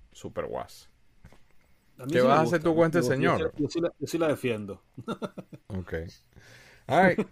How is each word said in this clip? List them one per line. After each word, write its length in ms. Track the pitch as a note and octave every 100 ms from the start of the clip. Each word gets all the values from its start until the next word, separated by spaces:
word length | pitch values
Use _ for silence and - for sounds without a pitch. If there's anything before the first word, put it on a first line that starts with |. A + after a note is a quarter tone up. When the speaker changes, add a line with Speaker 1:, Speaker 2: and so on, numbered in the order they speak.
| -
Speaker 1:
súper 320 | - - -
guas. 440 | D2 B1 - - - _ _ _ - - - - _ _ _ -
Speaker 2:
A 60 |
mí 80 | B2+
Speaker 1:
¿Qué 60 | E3
Speaker 2:
sí 40 |
me 40 | C3
Speaker 1:
vas 100 | D3
a 40 |
hacer 160 | D#3+ E3+
Speaker 2:
gusta, 100 | E3
Speaker 1:
tú 40 | D#3+
con 80 |
Speaker 2:
a 40 | E3
mí 40 | D#3+
Speaker 1:
este 40 |
Speaker 2:
sí 60 | B2
me 200 | C3 E3+
gusta, 100 | D#3+
Speaker 1:
señor? 160 | D#3 -
Speaker 2:
yo 120 | C#3+
sí 100 | E3+
la, 120 | E3+ -
yo 80 | C3+
sí 120 | E3
la 100 | D#3+
defiendo. 540 | B2+ B2+ G#2+ G2+ F#2+ _ - A3+
<laughs> 600 | - G#3 - - - -
Speaker 1:
Ok. 260 | F#2+ F2 E2 E2+ - _ - - - - - -
All 220 | D3+ F#3 G3
right. 100 | F#3+